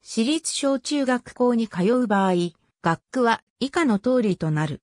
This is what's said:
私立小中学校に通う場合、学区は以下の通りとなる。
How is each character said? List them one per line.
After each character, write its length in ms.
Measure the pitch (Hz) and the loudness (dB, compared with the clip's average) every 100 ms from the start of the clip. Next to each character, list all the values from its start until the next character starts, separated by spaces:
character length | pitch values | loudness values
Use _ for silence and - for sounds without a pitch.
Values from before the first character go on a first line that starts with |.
私 220 | - - 226 | -6 -2 0
立 280 | 320 - | 0 -4
小 260 | - 277 269 | -2 -2 -2
中 260 | - 294 262 | -2 -2 0
学 280 | 247 - | -2 -4
校 220 | - 247 233 | -2 0 0
に 120 | 226 | -2
通 180 | 175 180 | 0 0
う 120 | 254 240 | 2 2
場 220 | 202 190 | 2 2
合、 60 | 180 175 _ _ _ | 2 -2 _ _ _
学 180 | 175 165 _ | -4 -4 _
区 140 | 262 | -2
は 180 | 233 226 _ _ | 0 0 _ _
以 120 | 269 | -4
下 140 | 349 311 | 0 2
の 120 | 202 | 2
通 240 | 247 254 | 2 2
り 160 | 214 175 | 2 -2
と 140 | 160 | -2
な 120 | 151 | -2
る。 200 | 156 139 _ | -2 -6 _